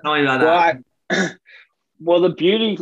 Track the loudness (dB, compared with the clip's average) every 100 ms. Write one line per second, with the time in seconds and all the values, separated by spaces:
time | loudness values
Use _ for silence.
0 | -4 -2 0 0 2 2 2 -2 -10 _
1 | -6 -4 -4 -8 _ -20 _ _ _ -10
2 | 0 2 2 0 0 0 -2 -4